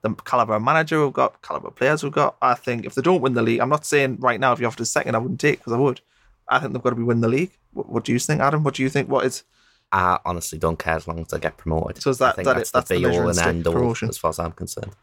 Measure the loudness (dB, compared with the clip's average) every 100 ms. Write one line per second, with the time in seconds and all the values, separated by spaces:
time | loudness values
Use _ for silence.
0 | -4 -6 -2 0 2 2 2 2 2 0
1 | 0 2 -2 _ -10 -10 -10 -2 0 2
2 | -2 0 0 2 0 0 -2 -6 -4 -2
3 | 2 2 2 2 2 2 0 0 2 0
4 | 2 0 -2 2 2 2 0 -2 -2 -2
5 | 0 -2 -2 0 0 0 -2 2 2 0
6 | _ _ _ _ 0 0 0 -2 -2 0
7 | 2 2 2 2 -2 _ _ -12 -6 -4
8 | 0 -2 0 2 2 2 0 0 0 0
9 | 0 0 0 -4 _ _ _ _ _ 2
10 | 2 2 -2 -6 -6 -2 -2 -2 -2 -4
11 | -4 -10 -6 -4 -6 -6 -2 -2 -2 -4
12 | -4 2 2 2 0 0 0 -2 0 0
13 | 2 2 2 2 2 0 0 2 0 0
14 | -4 -2 -4 -4 -8 -8 -12 -10 -12 -16